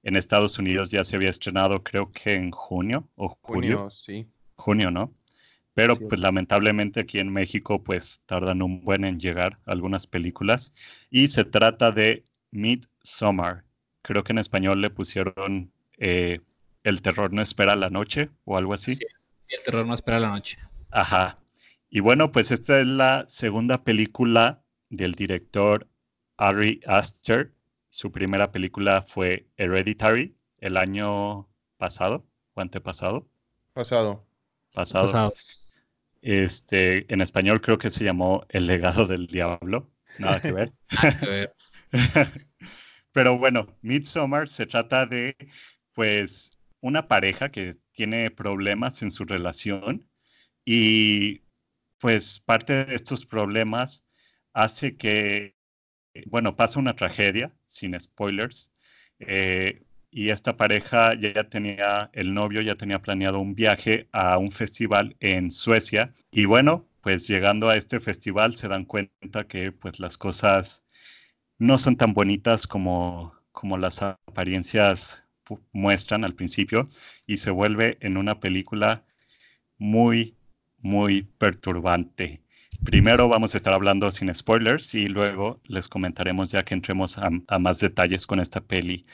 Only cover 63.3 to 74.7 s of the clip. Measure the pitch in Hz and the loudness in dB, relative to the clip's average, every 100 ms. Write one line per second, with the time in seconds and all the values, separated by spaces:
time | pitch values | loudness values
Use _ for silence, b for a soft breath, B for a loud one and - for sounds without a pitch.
63.3 | 98 98 98 110 101 110 110 - 107 92 | -2 -4 0 2 2 2 0 0 -2 2
64.3 | 92 98 98 110 - 113 101 104 - 101 | 2 0 -4 -8 -4 2 2 2 -2 -2
65.3 | 92 90 - 117 113 - 104 127 - _ | 0 -2 -2 2 2 2 0 -2 -6 _
66.3 | 107 101 117 143 170 - _ 104 92 - | 0 6 6 6 2 -4 _ -2 -2 0
67.3 | 98 98 107 113 110 - 120 - - 104 | 2 2 4 2 2 0 -6 -6 -6 -4
68.3 | 98 113 113 104 95 90 104 98 _ 98 | 2 2 0 -6 -6 -4 -6 -6 _ -10
69.3 | 107 101 95 95 - 95 - 90 - 98 | -10 -8 -8 -8 -8 -14 -10 -12 -8 -6
70.3 | 92 104 98 95 - _ b b b b | 0 4 4 2 -10 _ b b b b
71.3 | b _ _ 117 131 139 120 117 101 98 | b _ _ 4 6 6 4 4 4 2
72.3 | 101 117 113 - 104 92 90 87 87 85 | 2 2 2 0 -2 -2 -2 -4 -6 -14
73.3 | - _ - 101 92 92 - 101 92 - | -18 _ -12 -6 -4 -2 -2 -6 -8 -12
74.3 | - 90 92 87 | -6 -4 -4 -2